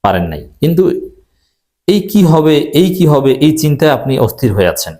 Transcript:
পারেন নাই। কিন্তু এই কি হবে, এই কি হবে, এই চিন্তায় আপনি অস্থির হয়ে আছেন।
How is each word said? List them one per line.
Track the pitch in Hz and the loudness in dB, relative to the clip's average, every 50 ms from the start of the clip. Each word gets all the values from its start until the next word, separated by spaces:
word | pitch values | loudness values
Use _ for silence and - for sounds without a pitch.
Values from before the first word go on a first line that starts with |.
পারেন | - 202 - 90 | 0 0 -2 -2
নাই। | 87 82 78 - - - _ _ | -4 -4 -8 -12 -14 -18 _ _
কিন্তু | 147 160 170 175 190 - - - - - - _ _ _ _ _ _ _ _ _ _ _ _ _ _ | -2 0 2 2 0 0 0 -4 -8 -14 -18 _ _ _ _ _ _ _ _ _ _ _ _ _ _
এই | - 202 202 | 0 0 0
কি | 185 190 - 208 | -2 0 0 2
হবে, | 185 160 156 160 151 156 151 143 | 4 4 4 2 2 2 2 2
এই | - - - 147 185 185 - | 0 0 0 0 0 0 0
কি | - 175 | 0 2
হবে, | 156 151 139 135 135 | 2 2 2 2 0
এই | 127 - 143 156 156 156 | 0 2 2 0 2 0
চিন্তায় | 156 151 147 127 165 151 | 0 -2 0 0 0 0
আপনি | 139 - - 131 131 - | 0 -2 -2 -4 -2 0
অস্থির | 120 107 - - - 127 | -2 -2 -2 -2 -4 -2
হয়ে | 98 104 92 87 | 0 0 0 0
আছেন। | 80 - - - 78 | -2 -4 -10 -12 -12